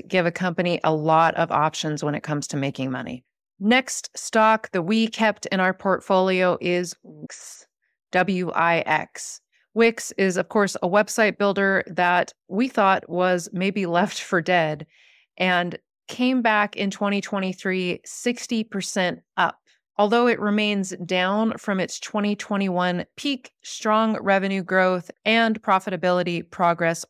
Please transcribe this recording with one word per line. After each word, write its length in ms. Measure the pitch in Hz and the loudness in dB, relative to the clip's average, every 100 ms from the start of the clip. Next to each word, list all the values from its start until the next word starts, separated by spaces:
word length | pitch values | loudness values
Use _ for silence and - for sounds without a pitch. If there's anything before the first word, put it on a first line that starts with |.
| - | -2
give 200 | 190 170 | 0 0
a 40 | |
company 480 | 170 185 165 175 170 | 0 -4 -2 -2 0
a 100 | - | 0
lot 400 | 160 151 160 165 | 0 4 4 4
of 160 | - 165 | 2 0
options 540 | - 156 - 160 151 | 2 0 -2 -6 -4
when 100 | 147 | -4
it 80 | 147 | -4
comes 240 | - 147 147 | -4 -6 -4
to 100 | 143 | -4
making 360 | 139 143 131 | -4 -4 -6
money. 320 | 127 - 127 - _ _ _ | -6 -10 -14 -16 _ _ _
Next 500 | 202 247 262 - - - | 2 2 2 -8 -10 -14
stock 540 | - 226 220 220 - | -4 2 4 4 0
that 100 | 190 | -4
we 240 | 165 220 226 | 0 0 0
kept 400 | - 220 208 - | 2 0 0 -4
in 140 | 190 | 0
our 120 | 185 | 0
portfolio 840 | 185 202 185 - 190 185 185 185 175 | 0 -2 -2 2 2 2 2 2 0
is 360 | 175 175 180 - | 0 -2 -2 -10
Wix, 600 | 170 151 156 - - - - _ _ _ _ | -18 -18 -18 -18 -20 -20 -20 _ _ _ _
W 400 | 180 185 185 175 | 0 2 0 -2
I 280 | - 170 170 | 0 2 2
X. 600 | - 156 - - - - _ _ _ | 2 -2 -2 -12 -16 -16 _ _ _
Wix 380 | 214 226 226 - - | 2 2 2 -8 -2
is, 180 | 190 180 | 0 0
of 120 | - | -2
course, 280 | 220 196 - | 0 0 0
a 60 | 175 | 0
website 500 | 202 208 - 214 - | 2 2 0 0 2
builder 460 | 202 196 196 190 - | 0 2 2 0 -2
that 460 | 175 175 180 - - _ | 0 2 2 0 -8 _
we 180 | 190 262 | -2 -2
thought 420 | - 196 190 - | 2 4 2 0
was 400 | 175 185 180 170 | 0 2 0 -2
maybe 340 | 175 190 202 180 | -4 -2 -2 0
left 340 | 170 202 - | 2 0 -2
for 220 | - 175 | -2 -2
dead 440 | 160 180 160 151 151 _ _ _ _ _ | 2 2 2 -2 -10 _ _ _ _ _
and 420 | 185 180 175 - - _ - | 0 2 0 -6 -16 _ -18
came 340 | - 254 262 | -2 0 2
back 340 | 226 214 208 - | 2 2 2 -2
in 140 | 202 | -4
twenty 300 | - 202 202 | -2 -2 -2
twenty-three, 800 | - 202 190 185 196 185 180 - | -2 -4 -4 -4 -4 -2 -2 -4
sixty 600 | - - 240 240 - 226 | -8 -6 -4 -4 -4 -4
percent 560 | 220 196 - 208 180 175 _ - | -4 -6 -6 -2 -2 -4 _ -2
up. 240 | 175 - _ _ _ - | -2 -2 _ _ _ 0
Although 300 | 208 233 240 | 2 4 2
it 140 | 226 | 2
remains 500 | 208 208 214 202 185 180 175 | 0 0 0 0 -2 -6 -2
down 500 | 185 185 202 220 - | 0 0 0 0 -2
from 220 | - 190 | -4 -2
its 220 | 185 - | -2 -6
twenty 340 | - 214 208 | -6 -2 -2
twenty-one 720 | 208 - 202 196 180 180 180 - - | -2 -4 -2 0 0 0 0 -6 -8
peak, 360 | 285 269 - _ | -6 -6 -8 _
strong 560 | - - 220 214 220 214 | -16 -6 0 2 2 0
revenue 420 | 202 196 196 196 | 2 2 2 -2
growth 480 | 180 185 185 180 175 - | 0 2 2 2 -4 -6
and 380 | 208 226 226 220 | 0 2 2 0
profitability 840 | - 190 208 185 180 180 175 170 - | 2 2 2 -2 0 2 0 -4 -6
progress 540 | - 175 170 170 165 - | 0 2 2 0 -2 -2